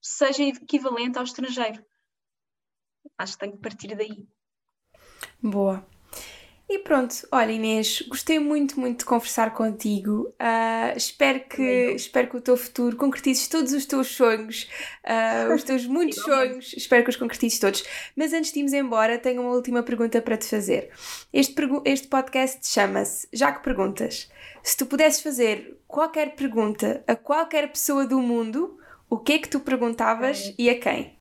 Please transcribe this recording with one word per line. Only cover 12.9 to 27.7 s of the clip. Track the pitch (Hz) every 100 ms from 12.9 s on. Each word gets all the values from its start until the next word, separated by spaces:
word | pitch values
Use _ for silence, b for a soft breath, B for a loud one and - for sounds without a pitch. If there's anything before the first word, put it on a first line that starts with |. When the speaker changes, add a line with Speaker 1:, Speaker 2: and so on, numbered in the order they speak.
| 233
Speaker 2:
concretizes | 277 269 - 254 -
todos | 330 254
os | 285 269
teus | 285 262
sonhos, | - 240 220 220 220 - B B B
ah, | - 226 226 226 226
os | 240
teus | - 262 247
Speaker 1:
<laughs> |
Speaker 2:
muitos | 277 330 -
Speaker 1:
Igualmente. | - 269 254 254 -
Speaker 2:
sonhos, | -
espero | - 240
que | 240
os | 240
concretizes | 233 - 233 -
todos. | 196 196 B B B -
Mas | 302
antes | 330 320
de | 294
irmos | 285
embora, | 277 262 226 220 233
tenho | 254 247
uma | 247
última | 247 247 240
pergunta | 240 240 233 233
para | 226 220
te | -
fazer. | 214 185 - - B B B B
Este | 285 277
pergu-, | - 294 285 285
este | 269 -
podcast | 269 262 262 262 262 -
chama-se | - 196 196 202 - -
Já | 226 285
que | 277
Perguntas. | - 208 190 196 - - - B B B
Se | - -
tu | 262
pudesses | 277 311 294
fazer | 311 262 233 208 - - _
qualquer | - 320 311 294 294
pergunta | 269 220 214 208 208 277 -
a | 233
qualquer | - 294 330 320 285